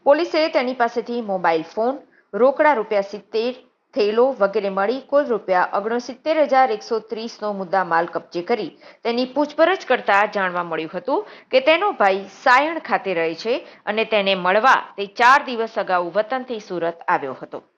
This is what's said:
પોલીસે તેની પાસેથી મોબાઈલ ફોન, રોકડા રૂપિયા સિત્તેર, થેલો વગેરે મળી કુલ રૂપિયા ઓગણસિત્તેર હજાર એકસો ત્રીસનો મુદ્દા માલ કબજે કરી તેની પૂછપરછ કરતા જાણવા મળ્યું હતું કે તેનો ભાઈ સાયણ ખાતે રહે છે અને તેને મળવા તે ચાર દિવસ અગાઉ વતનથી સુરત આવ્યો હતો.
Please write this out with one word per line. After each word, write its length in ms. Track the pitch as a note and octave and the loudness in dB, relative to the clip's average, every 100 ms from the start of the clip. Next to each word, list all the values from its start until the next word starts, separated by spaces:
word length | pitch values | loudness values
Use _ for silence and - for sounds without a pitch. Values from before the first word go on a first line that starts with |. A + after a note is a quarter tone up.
પોલીસે 360 | C4 D4+ E4+ D#4+ D#4+ | 4 2 2 0 0
તેની 320 | D#4+ B3 B3+ | 0 -2 -2
પાસેથી 420 | A#3 A#3+ A3 A#3+ | -2 -2 -6 -8
મોબાઈલ 400 | G#3+ F#3+ F3 E3 D#3 | -4 -2 0 0 -2
ફોન, 240 | - A#3 C#4+ - _ _ | -2 -2 -2 -12 _ _
રોકડા 400 | G3+ B3+ C#4 D4+ | 2 2 4 2
રૂપિયા 380 | B3+ G#3 G3+ G3 | 2 0 -2 -2
સિત્તેર, 420 | G#3 _ A3 A#3 B3 _ _ _ | -10 _ -4 -4 -6 _ _ _
થેલો 300 | E3+ G#3 A3 B3+ A#3+ | -2 0 2 2 2
વગેરે 300 | G3 A3 G3 | 0 0 -2
મળી 300 | F#3+ G3+ C4 - | -2 -2 -4 0
કુલ 140 | C#4+ C4+ | 0 0
રૂપિયા 520 | G#3+ - F3+ - G3+ | -4 0 0 2 -2
ઓગણસિત્તેર 580 | G#3 A#3+ B3 B3 D#4 D#4+ | -2 -4 -6 -10 -2 0
હજાર 240 | C#4 C4 C4 | 2 4 2
એકસો 300 | G#3+ - A3 G#3+ | 0 -4 -6 -6
ત્રીસનો 400 | A3 A3+ - G#3+ | -10 -10 -8 -8
મુદ્દા 300 | G3+ F#3 F#3+ | -6 -2 -2
માલ 260 | F3+ E3 F3 | 0 0 0
કબજે 280 | E3 - F3 | -8 -8 -10
કરી 260 | F3 A#3 F3 - - - | -4 -4 -4 -12 -20 -8
તેની 240 | A3+ A#3 B3+ | -4 -2 -2
પૂછપરછ 520 | C4 D4 - E4 F#4+ - | -2 -2 2 2 2 0
કરતા 320 | A#3+ G3+ G3+ G#3 | 0 2 2 2
જાણવા 300 | G#3 F#3 F3 | 0 -2 -4
મળ્યું 280 | F3 D#3+ D#3+ | -4 -6 -6
હતું 320 | F3+ F3+ D#4+ G#4+ - _ | -8 -4 -4 -4 -18 _
કે 100 | B3+ | 2
તેનો 300 | C4+ E4 G4+ | 4 2 0
ભાઈ 300 | D4 G3+ F#3+ G3 - | 2 2 2 -6 -2
સાયણ 440 | C4 B3 D4+ E4 - | 4 4 4 -4 -4
ખાતે 220 | G3 G3 | -4 -2
રહે 120 | E3+ E3 | -2 -2
છે 200 | E3 A3+ C#4+ - - - | -4 -4 -4 -6 -12 -6
અને 180 | G#3+ | -4
તેને 280 | A3 G#3+ G3 | 0 0 2
મળવા 440 | F#3+ F3+ G#3 B3+ A3+ - - | 0 2 4 4 2 0 -10
તે 100 | G3+ - | -10 2
ચાર 180 | A#3+ C#4+ C4+ | 6 6 2
દિવસ 320 | A#3 A3+ A3 | -6 -4 -4
અગાઉ 320 | F#3+ F3+ F3 | -2 -2 0
વતનથી 460 | F3+ G#3+ C4 B3+ A3+ | -2 -2 -6 -6 -10
સુરત 440 | G#3 F3 E3 E3+ - | -8 -4 -4 -6 -2
આવ્યો 280 | E3 C#3 B2+ | -2 -2 -10
હતો. 200 | D3+ C#3 _ | -14 -16 _